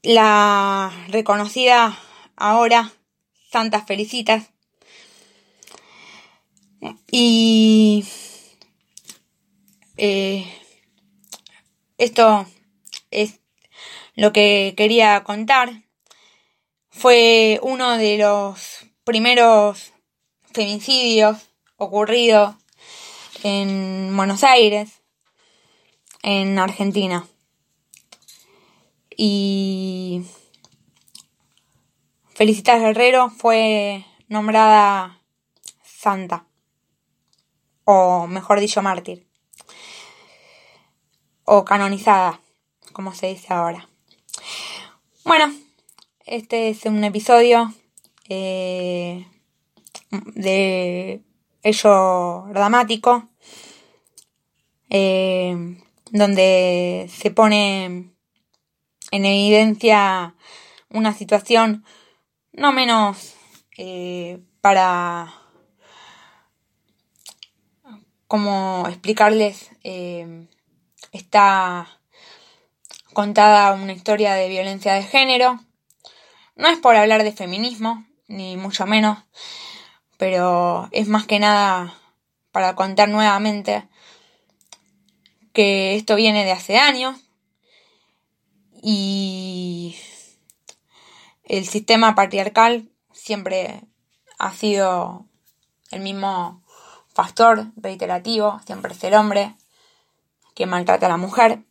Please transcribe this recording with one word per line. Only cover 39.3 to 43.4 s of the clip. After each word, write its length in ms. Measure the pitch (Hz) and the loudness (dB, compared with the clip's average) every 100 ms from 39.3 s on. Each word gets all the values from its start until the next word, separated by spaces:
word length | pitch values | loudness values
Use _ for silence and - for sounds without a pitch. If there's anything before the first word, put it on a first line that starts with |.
| _ _ _ - - - - - _ _ _ _ _ _ _ _ _ _ _ _ _ | _ _ _ -20 -20 -20 -20 -20 _ _ _ _ _ _ _ _ _ _ _ _ _
o 200 | - 202 | 2 2
canonizada, 760 | 190 202 196 196 220 196 185 - _ _ _ _ _ | 2 -2 0 -2 2 2 0 -6 _ _ _ _ _
como 220 | - 190 | -16 -16
se 140 | 185 185 | -10 -10
dice 260 | 185 | -10